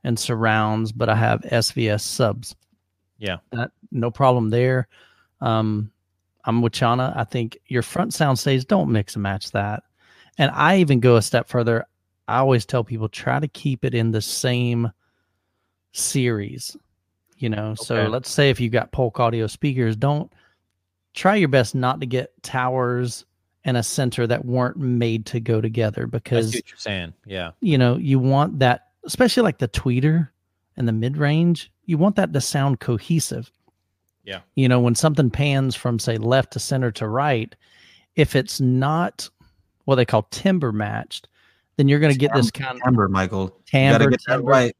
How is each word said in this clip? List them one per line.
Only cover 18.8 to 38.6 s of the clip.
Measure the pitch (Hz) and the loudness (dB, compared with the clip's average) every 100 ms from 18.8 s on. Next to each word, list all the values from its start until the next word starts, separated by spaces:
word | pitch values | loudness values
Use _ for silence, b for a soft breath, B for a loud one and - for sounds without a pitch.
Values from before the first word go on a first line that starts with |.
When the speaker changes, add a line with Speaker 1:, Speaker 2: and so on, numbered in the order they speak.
| - | -2
Speaker 1:
Polk | - 123 - | -2 -2 0
Audio | 117 117 110 | 0 0 -4
speakers, | - 147 131 113 110 | -4 -4 0 0 0
don't, | 135 147 - _ _ _ _ _ _ _ _ | -2 -2 -6 _ _ _ _ _ _ _ _
try | - 185 214 | 0 2 4
your | 160 | 4
best | 131 117 135 | 4 2 0
not | 127 143 | 0 -2
to | 135 | -2
get | 123 135 _ | -4 -4 _
towers | - 131 127 131 123 123 123 - _ _ _ _ - | -8 -4 -2 0 0 0 -4 -6 _ _ _ _ -2
and | 123 | -2
a | |
center | 110 - 127 120 117 | 0 -2 -2 0 0
that | 117 123 | 0 0
weren't | 127 123 170 | -2 -2 -2
made | 131 120 117 113 107 | -2 0 0 -2 -4
to | 123 | -6
go | 113 110 | 0 0
together, | 113 113 110 104 | 0 0 -2 -2
Speaker 2:
I | 120 | -6
see | |
Speaker 1:
because | 113 - 117 110 117 | -6 0 0 0 -4
Speaker 2:
what | - | -10
you're | - | -12
saying. | 110 95 85 - - | -8 -6 -8 -14 -12
Yeah. | 95 85 - | -10 -10 -4
Speaker 1:
you | 214 139 | 0 4
know, | 123 123 | 4 2
you | 127 135 | 2 2
want | 127 139 151 143 | 2 2 0 2
that, | 127 - _ _ | 2 0 _ _
especially, | - - 240 - | -12 0 2 4
like, | 220 - | 0 0
the | 127 | -4
tweeter | - 131 123 147 160 151 _ _ _ _ - | -2 -2 0 2 2 -2 _ _ _ _ -4
and | 117 | -2
the | |
mid-range, | 110 117 147 147 156 175 165 - _ - | 0 -2 0 0 2 2 0 -4 _ -4
you | 160 | 2
want | 190 202 | 2 2
that | 185 | 0
to | 147 | -2
sound | - 143 139 131 | -2 0 0 0
cohesive. | - 117 - 165 - - 123 _ _ _ _ _ _ _ | -2 -4 0 -2 -2 -8 -10 _ _ _ _ _ _ _
Speaker 2:
Yeah. | - 95 _ - | -14 -14 _ 0
Speaker 1:
You | 131 | 2
know, | 123 | 4
when | 120 117 | 4 2
something | 160 151 127 | 2 2 0
pans | - 143 139 135 - | 2 0 0 -2 -4
from, | 123 117 | -4 -2
say, | - 113 | -2 -2
left | 110 131 123 | 2 0 0
to | 117 | -8
center | - 131 127 | -4 -2 -2
to | 107 110 | -4 -4
right, | 117 147 123 113 - b b b b b - | -2 0 -2 -4 -14 b b b b b 0
if | 147 139 | 2 2
it's | - - | -2 -2